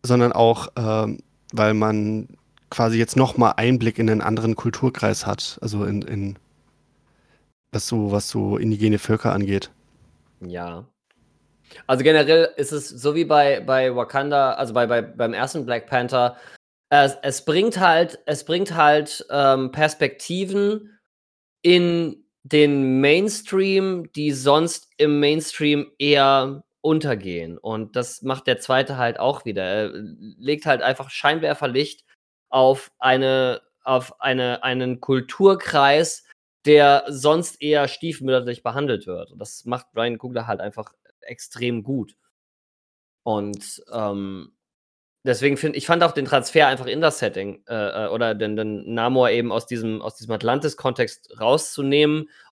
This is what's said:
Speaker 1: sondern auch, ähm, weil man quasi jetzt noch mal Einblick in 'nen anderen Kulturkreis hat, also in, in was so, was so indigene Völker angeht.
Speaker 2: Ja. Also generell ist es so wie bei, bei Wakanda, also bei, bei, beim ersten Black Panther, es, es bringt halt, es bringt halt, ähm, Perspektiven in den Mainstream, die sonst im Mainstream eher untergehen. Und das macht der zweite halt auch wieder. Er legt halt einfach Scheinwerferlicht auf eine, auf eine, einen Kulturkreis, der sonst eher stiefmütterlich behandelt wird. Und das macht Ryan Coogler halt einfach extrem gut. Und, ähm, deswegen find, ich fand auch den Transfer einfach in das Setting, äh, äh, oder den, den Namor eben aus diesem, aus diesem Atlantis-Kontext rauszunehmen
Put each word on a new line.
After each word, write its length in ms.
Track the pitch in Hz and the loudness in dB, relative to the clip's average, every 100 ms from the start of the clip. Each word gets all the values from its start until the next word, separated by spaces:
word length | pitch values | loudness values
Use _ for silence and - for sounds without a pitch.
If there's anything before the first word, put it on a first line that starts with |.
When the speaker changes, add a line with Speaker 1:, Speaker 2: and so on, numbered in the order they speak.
Speaker 1:
sondern 280 | 123 123 120 | 2 4 4
auch, 380 | - 117 113 - - | 4 4 4 -4 -6
ähm, 420 | 110 110 110 - _ _ - | -2 -2 -2 -6 _ _ -10
weil 220 | 113 107 | 0 2
man 540 | 107 107 107 104 110 - - _ _ _ | 2 0 0 -2 -6 -8 -18 _ _ _
quasi 280 | - 113 113 | -2 0 0
jetzt 180 | 113 131 | 0 2
noch 200 | 127 - | 2 4
mal 140 | 113 | 2
Einblick 460 | - 117 127 113 113 | 4 2 2 0 0
in 60 | 113 | 0
'nen 140 | 107 | 2
anderen 340 | 104 110 113 | 0 -2 -2
Kulturkreis 720 | 110 120 - 131 - 147 101 | -2 -4 -2 -2 0 -2 0
hat, 320 | - 101 - - | -4 -6 -8 -10
also 220 | 113 104 | -8 -4
in, 160 | 101 101 | -4 -4
in 340 | - 101 98 98 _ _ _ _ _ _ _ _ _ _ _ _ _ | -6 -6 -6 -10 _ _ _ _ _ _ _ _ _ _ _ _ _
was 160 | 110 - | -8 -4
so, 240 | 117 104 | -2 0
was 180 | 101 - | -2 -2
so 280 | 110 101 104 | -4 -2 -2
indigene 420 | 113 107 107 104 | -2 0 2 0
Völker 340 | - 110 113 | 0 0 0
angeht. 360 | 98 98 98 - _ _ _ _ _ _ _ | -2 -2 -4 -4 _ _ _ _ _ _ _
Speaker 2:
Ja. 460 | 90 87 87 85 - _ _ _ _ _ _ _ _ - - | -14 -12 -12 -14 -18 _ _ _ _ _ _ _ _ -16 -2
Also 160 | 131 | 2
generell 480 | 139 156 147 160 165 - | 6 6 6 4 4 -2
ist 140 | 139 | -6
es 180 | 151 - | -6 -10
so 260 | 123 143 | -4 -2
wie 100 | 156 | -2
bei, 340 | 151 151 143 135 | 2 4 4 2
bei 360 | 117 131 131 | 0 2 2
Wakanda, 580 | 127 117 135 143 143 131 | -2 -2 -4 0 2 2
also 200 | - 127 | 0 -2
bei, 140 | 117 117 | 0 2
bei, 140 | 120 | 0
beim 320 | 117 - 117 | -2 -4 -4
ersten 320 | 104 127 160 | -2 -6 -6
Black 220 | 123 117 - | -6 -6 -2
Panther, 500 | 127 123 131 123 123 - - _ _ _ | -2 0 0 0 -2 -20 -20 _ _ _
es, 260 | 147 139 135 | 4 4 0
es 240 | 139 131 | -6 -6
bringt 340 | - 160 226 190 | -2 0 0 2
halt, 400 | 185 165 170 - | 4 4 2 -2
es 180 | - 151 | -6 -6
bringt 280 | - 175 196 | -4 -4 -2
halt, 500 | 165 147 151 151 - - | 4 4 4 0 -10 -4
ähm, 420 | 143 139 135 131 | 2 4 4 0
Perspektiven 1300 | 131 156 151 147 - - 180 190 196 202 208 - _ _ _ _ _ _ _ | 0 0 0 -4 -4 -8 -6 -2 0 0 -2 -8 _ _ _ _ _ _ _
in 640 | 175 180 175 170 160 - _ _ | 4 4 4 0 -4 -8 _ _
den 580 | 135 151 147 139 131 131 | 0 4 6 4 2 4
Mainstream, 1080 | 143 165 208 214 - 190 196 190 190 180 160 | 4 4 2 -4 -4 0 2 2 0 -4 -8
die 160 | 151 151 | -4 -4
sonst 580 | 135 135 147 165 - _ - | 0 2 4 2 -4 _ 0
im 220 | 151 147 | 2 4
Mainstream 720 | 147 156 156 - 151 147 143 _ | 2 0 -4 -2 0 0 -2 _
eher 640 | 143 143 135 135 135 139 _ _ | 2 4 4 4 0 -8 _ _
untergehen. 760 | 156 156 151 110 95 85 82 85 | 0 0 0 -4 -6 -8 -10 -12
Und 360 | - 110 107 | -8 -8 -6
das 280 | 127 120 - | -6 -6 -8
macht 240 | 135 131 - | -6 -4 -2
der 120 | 120 | -4
zweite 380 | - 131 139 131 | 0 0 0 -2
halt 220 | 120 - | -4 0
auch 260 | 123 143 | -2 -2
wieder. 180 | 117 98 | -6 -6
Er 280 | 92 104 107 | -4 -4 -4
legt 720 | 92 104 - 107 - 127 151 | -8 -16 -18 -20 -10 -4 -4
halt 160 | 156 131 | 0 0
einfach 300 | 131 131 131 | 0 -4 -8
Scheinwerferlicht 920 | - 143 160 156 143 139 127 147 - _ _ _ _ _ | -2 -2 0 -4 -4 -2 -2 -4 -8 _ _ _ _ _
auf 420 | 127 131 135 - _ | 4 4 2 -6 _
eine, 600 | 127 131 131 131 127 120 _ _ | 0 2 2 2 0 -4 _ _
auf 360 | 131 131 123 - | -2 -2 -2 -6
eine, 420 | 135 131 123 120 | -4 -2 -2 -4
einen 380 | 127 127 127 123 | -4 -4 -4 -6
Kulturkreis, 1200 | - 131 127 - 196 190 - 147 139 151 160 - _ _ _ _ | -2 -2 -2 2 4 4 0 2 4 4 2 -6 _ _ _ _
der 400 | 147 151 143 143 - | 6 8 8 6 2
sonst 520 | 139 147 160 175 - | -2 2 2 -2 -6
eher 260 | 147 151 135 | 0 0 0
stiefmütterlich 760 | - 165 143 135 127 123 120 | -4 -8 -6 0 0 0 -6
behandelt 420 | 120 123 143 104 95 | -6 -4 -2 -4 -6
wird. 240 | 87 - | -12 -12
Und 80 | 87 | -16
das 260 | 107 - | -18 -14
macht 220 | 120 123 - | -8 -8 -6
Ryan 220 | 113 120 113 | -4 -4 -4
Coogler 300 | 127 120 117 | -8 -10 -6
halt 140 | 98 | -8
einfach 320 | 101 110 - _ _ _ | -8 -12 -16 _ _ _
extrem 600 | - 120 - 117 120 120 | -20 -18 -18 -6 -6 -4
gut. 320 | 110 135 104 _ _ _ _ _ _ _ _ _ _ _ | -6 -8 -8 _ _ _ _ _ _ _ _ _ _ _
Und, 580 | 117 107 104 101 - - _ | -4 -4 -4 -10 -14 -16 _
ähm, 600 | 117 104 101 98 95 - _ _ _ _ _ _ _ | -6 -6 -6 -8 -12 -18 _ _ _ _ _ _ _
deswegen 320 | 131 127 143 139 | -4 0 0 0
find, 180 | 151 | -4
ich 100 | 135 | -6
fand 180 | - 170 | 0 2
auch 80 | 170 | 2
den 120 | - | 0
Transfer 420 | 131 139 117 156 143 | 0 0 2 4 4
einfach 180 | 131 127 | 2 -6
in 140 | - | 0
das 180 | 160 - | -2 0
Setting, 440 | 110 95 101 - - | -4 -4 -10 -12 -10
äh, 380 | 113 104 107 | -6 -6 -6
äh, 40 | 107 | -6
oder 260 | 113 117 | -2 -2
den, 200 | 107 110 | -2 -4
den 380 | 107 107 104 - | -4 -6 -8 -6
Namor 360 | 117 117 131 120 | -2 0 2 4
eben 220 | 120 120 | 2 0
aus 140 | 110 - | -4 -6
diesem, 340 | 120 110 110 | -6 -6 -6
aus 140 | - | -10
diesem 180 | - 113 | -12 -8
Atlantis-Kontext 1080 | 110 120 139 151 - 131 123 117 - _ - | -4 -2 -2 -4 -4 -6 -2 -6 -6 _ -4
rauszunehmen 880 | 110 151 - - 135 143 151 151 156 _ _ | 0 2 0 -6 0 2 2 0 -6 _ _